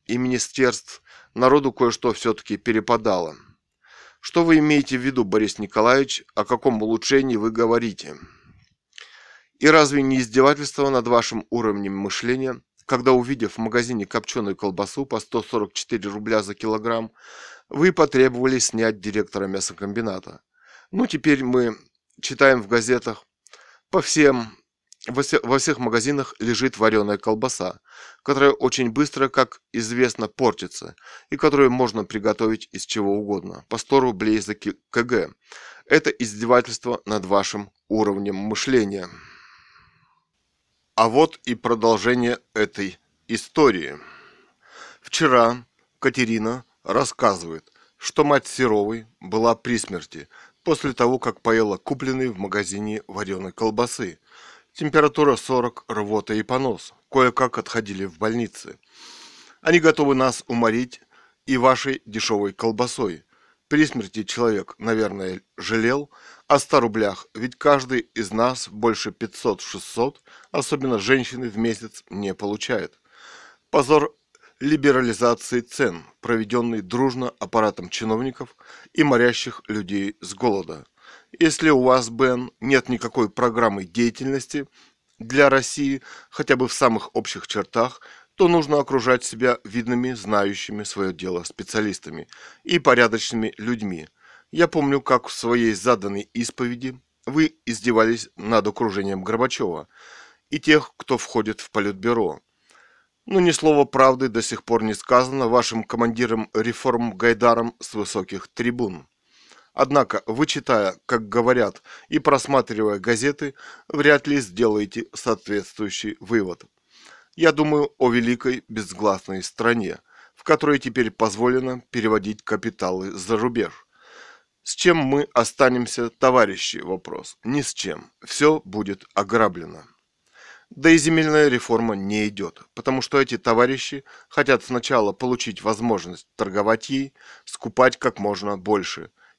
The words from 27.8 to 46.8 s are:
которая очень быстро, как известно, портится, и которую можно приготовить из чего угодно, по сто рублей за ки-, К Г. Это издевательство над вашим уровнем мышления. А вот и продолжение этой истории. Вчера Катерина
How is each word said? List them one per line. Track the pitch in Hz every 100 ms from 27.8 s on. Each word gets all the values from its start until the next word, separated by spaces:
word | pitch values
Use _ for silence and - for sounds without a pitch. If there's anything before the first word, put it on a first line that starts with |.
| _ - - -
которая | - 135 139
очень | - 127 - 120
быстро, | 113 147 - 135
как | 139 127 - _
известно, | - 110 120 127 110 107
портится, | - 127 104 - - 82 80 - - -
и | 143
которую | 156 143 135
можно | 127 123 110 98
приготовить | 110 107 104 110 110 -
из | 95 -
чего | 113 101
угодно, | 101 104 98 90 87 -
по | 113
сто | - 139
рублей | 127 98 107 110
за | 101 107
ки-, | 107 - _
К | -
Г. | 120 117 78 - _ - - - -
Это | 151 -
издевательство | - 117 104 117 123 120 110 123 120 -
над | 107 92
вашим | 98 98 107 101 _ -
уровнем | 107 104 98 101 95
мышления. | 104 107 - 127 104 98 90 - - - - _ _ _ _ _ _ _ _ _ _ _ _ _ _ -
А | 113
вот | 120 160 - -
и | 117
продолжение | 117 117 113 110 107 123 120 120 _
этой | 110 104 - 98 - _ _ -
истории. | 113 - - 143 95 71 73 - - - _ _ _ _ - - -
Вчера | - - 156 127 117 123 117 _ _ _
Катерина | 135 123 117 113 110 127 - _